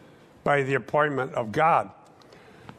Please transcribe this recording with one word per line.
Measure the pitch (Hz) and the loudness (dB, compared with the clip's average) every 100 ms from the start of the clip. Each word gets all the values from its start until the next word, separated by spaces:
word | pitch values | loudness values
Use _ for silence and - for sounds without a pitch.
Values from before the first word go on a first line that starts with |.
| - - - - | -20 -20 -20 -6
by | 151 143 | 0 0
the | 135 | 2
appointment | 135 107 151 151 135 131 127 | -2 -2 0 0 -2 -4 -4
of | 113 | -4
God. | 123 160 143 98 - - - - - - - - | 0 4 2 0 -12 -20 -20 -20 -20 -20 -20 -20